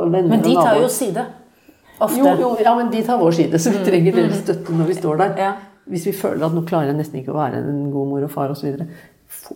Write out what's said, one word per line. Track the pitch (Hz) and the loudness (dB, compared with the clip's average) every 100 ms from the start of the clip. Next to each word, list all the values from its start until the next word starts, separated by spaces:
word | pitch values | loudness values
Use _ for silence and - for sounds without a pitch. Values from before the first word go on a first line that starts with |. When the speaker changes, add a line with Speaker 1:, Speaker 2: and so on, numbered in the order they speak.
| 170 | 2
Speaker 1:
venner | 180 180 226 | 2 4 4
Speaker 2:
Men | 165 | 4
de | |
Speaker 1:
og | 175 | 4
Speaker 2:
tar | 156 - | 4 4
jo | - | 2
Speaker 1:
naboer. | |
Speaker 2:
side, | - 240 165 - - - _ _ - _ | 0 -4 -4 -6 -10 -20 _ _ -20 _
ofte. | - - 240 | -4 -2 4
Speaker 1:
Jo, | 277 269 | 4 4
jo, | 247 220 | 2 2
ja, | 226 240 | 2 2
men | 233 | 0
de | 220 | -2
tar | 226 240 | 0 2
vår | 170 165 | 2 2
side, | 156 165 | 2 2
så | 240 | 0
vi | 202 | 0
Speaker 2:
Mm, | 185 | 2
Speaker 1:
trenger | 180 170 - | 2 4 4
deres | - 202 | 2 0
Speaker 2:
mm. | |
Speaker 1:
støtte | - 170 - 165 | -2 -4 -2 -2
når | 165 | 0
vi | 180 | 0
står | 165 156 | -2 0
der. | 196 196 | 0 0
Speaker 2:
Ja. | 196 196 - _ - | -2 -4 -10 _ -8
Speaker 1:
Hvis | 180 170 | -6 -4
vi | |
føler | 190 208 - 160 | -4 -4 -2 -2
at | |
nå | 170 170 | -2 -2
klarer | 175 139 | -2 0
jeg | 147 | -2
nesten | 151 143 | -4 -8
ikke | 131 | -6
å | 143 | -4
være | 139 120 | -2 -4
en | 123 143 143 | -4 -4 -4
god | 139 139 | -4 -2
mor | 139 143 | -2 -4
og | |
far | 151 139 | -4 -6
og | 143 | -4
så | 147 | -6
videre, | 139 170 - - _ _ | -6 -8 -14 -20 _ _
få, | - - | -20 -18